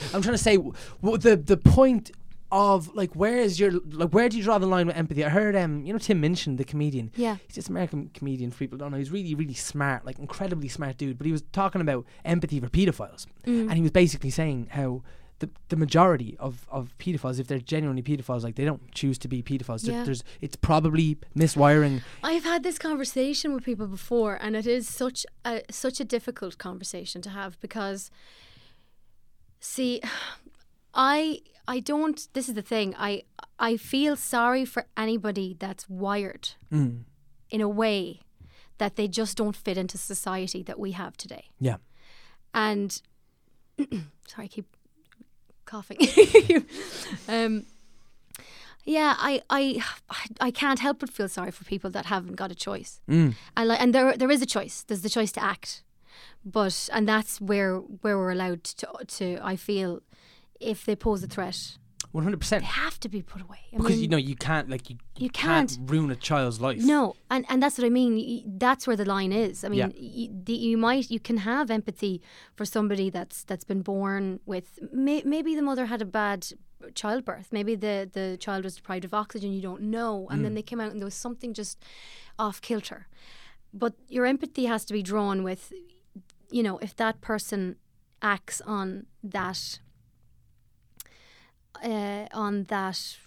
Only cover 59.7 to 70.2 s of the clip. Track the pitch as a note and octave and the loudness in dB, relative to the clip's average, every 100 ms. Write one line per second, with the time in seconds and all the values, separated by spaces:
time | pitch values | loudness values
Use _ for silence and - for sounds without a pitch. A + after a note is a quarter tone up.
59.7 | G3 F#3 E3+ _ _ _ - _ - A3+ | -2 -2 -6 _ _ _ -20 _ -10 -6
60.7 | G#3+ - G#3 A#3 G3+ F3+ - F3+ - - | -4 -2 0 0 0 -4 -6 -6 -6 -12
61.7 | - - - - D#3+ E3 F#3 - G#3 - | -16 -20 -14 -6 -2 0 0 0 0 0
62.7 | - E4+ - G#3+ G3 - F#3 - - - | 0 -2 -4 -8 -8 -10 -14 -14 -16 -8
63.7 | A3+ A3+ - D#3+ D#3+ C3+ B2+ C3+ D#3 C3 | 0 4 4 4 2 0 -4 0 -2 -2
64.7 | C3 - A#2+ - - B3+ - D#4+ E4 C4 | -6 -8 -14 -12 -6 -6 -2 4 4 4
65.7 | B2 C3 D#3 D3+ B2 - D3 B2+ A2 C3 | 0 0 2 2 -2 0 2 2 0 -2
66.7 | C3 B3 D4 A3 - - B3+ A3+ B3+ C#4+ | 4 4 6 2 -2 -4 -2 0 2 2
67.7 | C4 A#3+ B3 B3 A3 B3 A#3 G#3+ F#3+ B3 | 2 2 4 4 2 -2 -6 -8 0 2
68.7 | C4+ - G#3+ G3+ G3 F#3+ G3+ G#3+ - - | 2 0 0 0 0 0 0 0 -4 -2
69.7 | G3+ F#3+ - A#3+ A#3+ | 0 0 -4 -12 -10